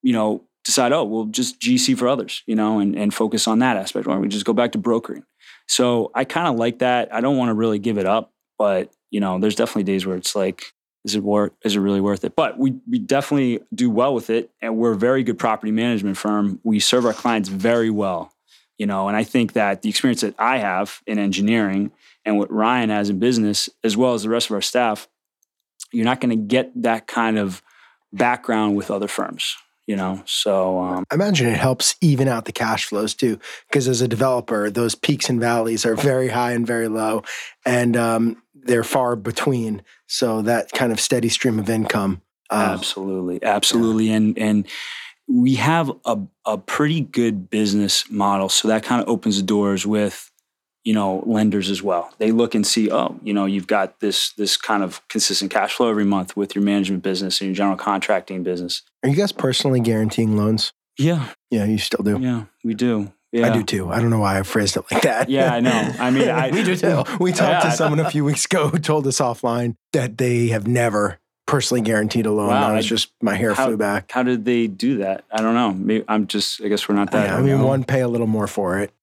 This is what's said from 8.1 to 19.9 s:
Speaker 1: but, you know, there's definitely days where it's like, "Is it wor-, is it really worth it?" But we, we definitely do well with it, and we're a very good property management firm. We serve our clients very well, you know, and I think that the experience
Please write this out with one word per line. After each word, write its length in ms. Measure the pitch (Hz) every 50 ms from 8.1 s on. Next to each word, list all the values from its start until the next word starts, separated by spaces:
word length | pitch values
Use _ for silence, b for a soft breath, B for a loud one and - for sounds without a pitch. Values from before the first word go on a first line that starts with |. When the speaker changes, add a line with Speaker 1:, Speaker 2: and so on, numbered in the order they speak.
| 104 113 110 _ _ _ _ _ _
Speaker 1:
but, 340 | _ 107 104 98 95 - - _ _ _ _
you 80 | - 104
know, 180 | 101 95 92 92
there's 160 | 98 107 101
definitely 280 | - 117 113 - 113 98
days 220 | 95 98 95 90
where 100 | 95 92
it's 180 | 92 - - -
like, 380 | 104 95 95 95 - - - _ _ _ _ _ _ _
"Is 100 | 110 98
it 60 | 104 98
wor-, 280 | 104 104 104 104 104 _ _ -
is 120 | 110 101
it 40 | 101
really 220 | 98 101 98 98
worth 220 | 95 101 101 95 -
it?" 100 | - -
But 220 | - 156 123 -
we, 180 | - 131 135 254 - _ 233
we 80 | 240
definitely 640 | 123 - - 135 139 135 - 147 143 135 123 117 104 - _ -
do 160 | 107 123 123
well 220 | 110 107 123 139 139
with 140 | 117 107 -
it, 180 | 113 117 - - _ _
and 140 | - 113 113
we're 180 | 110 113 117 113
a 40 |
very 260 | 98 107 123 131 135 127
good 140 | 113 110
property 340 | - - 117 110 - - 107
management 460 | 107 110 117 120 120 107 95 101 95
firm. 420 | - - 104 107 104 101 101 95 - _
We 160 | 113 110 104
serve 260 | - - 123 127 120
our 80 | 117 107
clients 340 | - - 123 117 110 95
very 440 | 95 98 95 92 117 117 120 113 113
well, 420 | 110 104 104 95 90 82 87 - _ _ _ b b b b b _ _
you 80 | 104
know, 200 | 101 101 95 95
and 80 | 98 104
I 80 | 107 113
think 300 | 113 - 127 117 107 -
that 300 | 117 107 101 98 98 -
the 60 |
experience 320 | 110